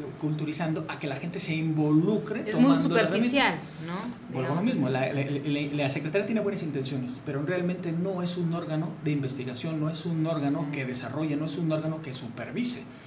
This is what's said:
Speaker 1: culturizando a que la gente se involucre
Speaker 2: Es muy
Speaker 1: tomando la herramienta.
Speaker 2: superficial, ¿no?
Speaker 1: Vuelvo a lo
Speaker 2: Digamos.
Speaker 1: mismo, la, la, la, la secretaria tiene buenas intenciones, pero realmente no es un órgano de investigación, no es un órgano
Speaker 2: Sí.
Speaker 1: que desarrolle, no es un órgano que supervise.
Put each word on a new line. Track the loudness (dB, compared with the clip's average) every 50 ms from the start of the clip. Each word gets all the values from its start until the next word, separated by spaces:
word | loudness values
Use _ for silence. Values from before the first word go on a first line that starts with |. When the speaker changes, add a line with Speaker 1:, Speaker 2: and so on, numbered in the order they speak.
| -8 -8 -6 -4
Speaker 1:
culturizando | -2 -2 0 0 -2 -2 -2 -2 0 0 -2 -2 -4 -6
a | -6 -4
que | -4
la | -4 -4
gente | -4 -4 -6 -4 -4
se | -2 0 0
involucre | 0 2 2 2 4 4 6 6 6 6 6 4 2 0 -2 -4 -4 -2
Speaker 2:
Es | 2 6 8
muy | 8 8 8
Speaker 1:
tomando | 6 6 4 6
la | 6
herramienta. | 4 4 4 4 4 4
Speaker 2:
superficial, | 6 6 4 4 2 0 -6 -10 -12 -10 -8
¿no? | -6 -6 -6 -6 -8 -10 -10 -10 -6 -4
Speaker 1:
Vuelvo | -2 0 0
a | 0
lo | 2
Speaker 2:
Digamos. | 2
Speaker 1:
mismo, | 2 2 2 2 2
la, | 2 2 0 0
la, | 0 -2 -2
la, | -2 -2 -2 -2 0 0 0 0 -2 0 0 0
la | 0
secretaria | 0 -2 -2 0 0 0 0
tiene | 2 0 0
buenas | 0 0 -2 -2
intenciones, | -2 -2 -2 -2 -2 -2 -2 -4 -4 -4 -6 -8 -6
pero | -4 -4 -2
realmente | 0 0 0 0 0 0 -2 -2 -2 -2
no | -2 0 0 -2 -2 -2
es | -2 -2 -2
un | -2 -2 0 0
órgano | -2 -2 -2 -2 -2 -2 -2 -4 -4
de | -2 0
investigación, | 0 0 0 -2 -4 -4 -6 -6 -6 -6 -4 -4 -2 -2
no | -2 -2
es | -2 -4 -4
un | -2 0 0 0
órgano | 0 0 0 0 0 0 0 -2 -2
Speaker 2:
Sí. | -4
Speaker 1:
que | -4 -4
desarrolle, | -4 -4 -6 -6 -6 -4 -2 -2 -2 -2
no | -2 -2
es | -2 -2
un | -2 0 0
órgano | 0 0 0 -2 -4 -4
que | -6 -8
supervise. | -8 -8 -8 -8 -8 -8 -8 -6 -2 -2 0 0 -2 -4 -6 -12 -16 -16 -18